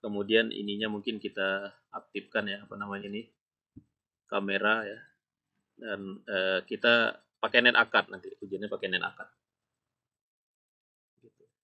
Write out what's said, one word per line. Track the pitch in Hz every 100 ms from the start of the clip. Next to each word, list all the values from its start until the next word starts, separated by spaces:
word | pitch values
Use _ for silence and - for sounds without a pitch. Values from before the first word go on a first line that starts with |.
Kemudian | 113 101 101 110 113
ininya | - 104 104 110
mungkin | 104 101 110
kita | 101 - 95 98 101 - _
aktifkan | - - 104 98 110 104
ya, | 101 101
apa | 101
namanya | 101 98 101
ini, | 104 113 _ _ _ _ - _ _ _ _ _
kamera | 101 98 98 104 110 107
ya. | 110 - _ _ _ _ _ _
Dan, | _ 113 101 95 98 -
eh, | 98 95 95 -
kita | 110 120 117 113 - _ _
pakai | 117 123 120
net | 117
akad | 117 110 95
nanti, | 95 95 -
ujiannya | 98 95 104
pakai | 101 98
net | 90
akad. | 90 - - _ _ _ _ _ _ _ _ _ _ _ _ _ _ _ _ _ _ _ -
Gitu. | _ 427 _